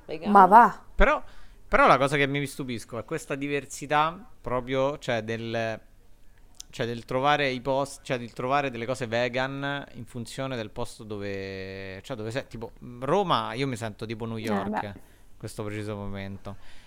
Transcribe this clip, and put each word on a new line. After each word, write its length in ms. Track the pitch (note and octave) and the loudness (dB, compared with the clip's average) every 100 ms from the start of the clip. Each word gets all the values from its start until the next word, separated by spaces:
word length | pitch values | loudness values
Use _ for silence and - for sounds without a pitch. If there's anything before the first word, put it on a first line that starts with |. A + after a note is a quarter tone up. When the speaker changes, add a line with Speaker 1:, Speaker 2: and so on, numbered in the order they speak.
| - | -12
Speaker 1:
vegano. 240 | - G#3 | -8 4
Speaker 2:
Ma 140 | G3+ F3+ | 8 12
va. 340 | G#3+ G#3+ - - | 12 10 6 -4
Speaker 3:
Però, 260 | - G#3+ D4+ - - - - - | 4 6 6 -2 -12 -14 -14 0
però 200 | G#3 C4+ | 6 8
la 100 | C3+ | 8
cosa 180 | C3+ D3 | 6 4
che 100 | C#3 | 2
mi 160 | C#3+ C#3 | 2 -4
stupisco 500 | - C3 A2+ - A#2 | -6 -6 -6 -8 -8
è 60 | |
questa 300 | - D#3+ - | -6 -8 -6
diversità 840 | C#3 C#3+ C#3+ C3 - C#3 D3+ D#3 F3+ A3+ - | -6 -2 -2 -4 -10 0 2 2 -2 -14 -12
proprio, 580 | A#2 B2+ B2 C3+ C3+ D3+ | -4 -4 -2 0 0 -2
cioè, 240 | - A#2 | -2 -2
del, 580 | A2 A2+ A2+ A2+ A2+ G#2+ - - - - - - - - - | -2 -6 -4 -4 -4 -6 -12 -20 -20 -20 -20 -20 -20 -20 -14
cioè, 160 | - A#2 | -6 -6
del 180 | A#2+ | -6
trovare 440 | G#2+ C3 C#3+ D3 C#3+ | -4 0 2 4 2
i 120 | B2+ | -2
post-, 420 | B2+ C3+ C3+ - | -2 -2 -2 -6
cioè, 140 | - B2+ | -6 -4
del 140 | A#2+ | -6
trovare 380 | - B2+ C#3+ C#3 | -6 -2 0 0
delle 160 | A2+ A#2 | -4 -6
cose 220 | B2+ A#2 | -4 -2
vegan 760 | A#2 B2 B2 C3+ C#3 C#3 C#3+ - | -2 0 -2 -4 -4 -6 -6 -8
in 100 | B2 A2+ | -14 -12
funzione 480 | B2 A2+ - C3+ | -10 -10 -6 -6
del 160 | B2 G#2+ | -6 -6
posto 320 | - A#2 - | -6 -8 -8
dove, 1000 | G#2+ G#2+ G2+ G2 F#2+ F#2+ F#2+ G2 G2 F#2+ | -10 -8 -6 -6 -6 -8 -10 -10 -12 -12
cioè, 120 | - A#2 | -10 -8
dove 140 | G#2+ | -6
sei. 160 | B2+ - | -6 -8
Tipo, 240 | A2+ A2+ - B2+ A#2+ | -10 -14 -14 -18 -8
Roma, 520 | C3 F#3 F3+ B2+ A2 | 0 2 2 0 0
io 120 | A2+ C#3 | -4 -4
mi 80 | |
sento 320 | A2+ A2+ G2+ A2 | -4 -6 -8 -8
tipo 200 | A2 A2+ | -8 -6
New 100 | A2+ | -6
Speaker 4:
Eh, 60 | |
Speaker 3:
York 260 | A2 G3 G3 G#3+ | -2 -2 -2 -4
Speaker 4:
beh. 60 | G2+ | -6
Speaker 3:
in 60 | - - - - - | -10 -18 -20 -20 -14
questo 280 | A2 - | -12 -8
preciso 320 | G#2 G#2+ G#2 G2+ | -6 -6 -6 -6
momento. 580 | G2+ G2 G2 G2 G2+ F#2+ - - | -6 -6 -8 -10 -12 -12 -10 -12